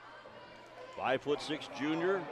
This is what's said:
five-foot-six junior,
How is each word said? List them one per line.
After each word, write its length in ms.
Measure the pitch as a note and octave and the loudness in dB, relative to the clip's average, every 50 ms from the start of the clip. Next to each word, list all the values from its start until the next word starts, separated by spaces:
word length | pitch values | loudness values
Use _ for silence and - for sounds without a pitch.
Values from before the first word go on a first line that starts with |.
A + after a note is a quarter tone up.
| - - - - - - - - - - - - - - - - - - - | -16 -16 -16 -14 -14 -14 -14 -14 -16 -16 -16 -16 -16 -16 -14 -14 -14 -10 -6
five-foot-six 720 | - F#2+ A#2+ C3+ C3 - C#3 D3 C#3+ - - D#3 - - - - A2+ | 0 4 4 4 4 4 2 2 2 2 0 -2 -2 -2 -6 -4 0
junior, 440 | C#3 D3+ D#3+ E3 E3+ F#3 G3 F#3 D#3+ - | 2 2 4 4 4 4 4 4 2 -2